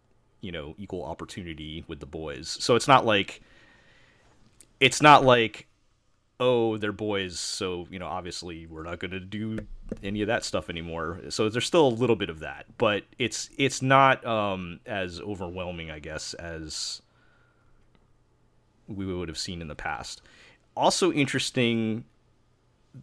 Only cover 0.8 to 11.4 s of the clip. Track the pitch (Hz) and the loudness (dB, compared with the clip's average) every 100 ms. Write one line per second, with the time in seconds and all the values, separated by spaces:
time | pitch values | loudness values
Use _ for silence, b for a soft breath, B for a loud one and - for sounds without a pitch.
0.8 | 98 92 73 85 80 - 87 76 78 80 | -10 -8 -8 -8 -10 -10 -10 -10 -10 -10
1.8 | 76 76 71 82 78 71 80 - - 117 | -10 -12 -10 -8 -8 -8 -8 -4 2 2
2.8 | - 131 113 104 - - b b b b | 8 6 8 2 0 -8 b b b b
3.8 | b b b b b b _ - - _ | b b b b b b _ -20 -20 _
4.8 | 131 - 147 143 131 123 113 - - _ | 2 6 10 10 10 6 4 -4 -18 _
5.8 | _ _ _ _ _ - 127 123 113 107 | _ _ _ _ _ 0 4 4 4 0
6.8 | 104 98 107 101 95 82 - - 95 87 | -4 -2 -2 -2 -2 -6 -8 -4 -4 -4
7.8 | 85 92 85 92 90 - 90 82 82 80 | -8 -10 -8 -6 -8 -10 -10 -12 -12 -12
8.8 | 82 85 92 95 92 104 110 110 104 - | -10 -8 -8 -8 -8 -6 -6 -6 -8 -14
9.8 | - - 98 104 104 113 - 95 - 85 | -12 -8 -6 -2 0 0 -2 -4 -4 -8
10.8 | 82 82 80 92 69 - | -6 -6 -6 -6 -6 0